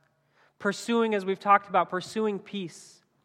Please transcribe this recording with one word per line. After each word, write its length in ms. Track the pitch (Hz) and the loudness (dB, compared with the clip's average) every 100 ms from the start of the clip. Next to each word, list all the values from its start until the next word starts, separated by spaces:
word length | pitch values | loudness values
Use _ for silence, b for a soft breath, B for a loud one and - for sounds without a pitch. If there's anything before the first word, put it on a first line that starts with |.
| _ _ b b b - | _ _ b b b -4
pursuing, 560 | 202 - - 233 226 | -4 -4 0 0 2
as 100 | 208 | 0
we've 140 | 185 190 | -2 -2
talked 300 | 202 202 190 | 4 4 4
about, 200 | 185 170 | 0 0
pursuing 520 | 180 - 220 214 196 | -4 -6 -4 -2 -4
peace, 640 | - 202 170 - - - _ _ | -8 -10 -10 -12 -20 -20 _ _